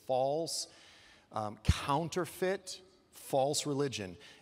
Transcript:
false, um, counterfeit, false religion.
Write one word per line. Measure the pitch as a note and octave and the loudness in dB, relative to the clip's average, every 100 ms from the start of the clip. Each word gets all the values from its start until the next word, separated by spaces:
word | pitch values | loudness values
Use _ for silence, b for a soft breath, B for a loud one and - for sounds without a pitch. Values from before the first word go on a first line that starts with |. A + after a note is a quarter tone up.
| - | 0
false, | B2+ C3+ D3+ D#3+ - - B B B B B B | 2 2 0 -2 -4 -6 B B B B B B
um, | A2 G#2+ G#2+ | -6 -4 0
counterfeit, | - - - C#3+ E3 F#3 D#3+ - F#3 G3 - - - - _ | 2 2 2 2 2 -2 -4 -2 0 0 -6 -14 -16 -20 _
false | - - C#3 C#3 D3 D3+ | -20 -2 2 2 2 0
religion. | C3+ C#3+ G#2+ F#2+ F2 B B | 0 0 -2 -6 -8 B B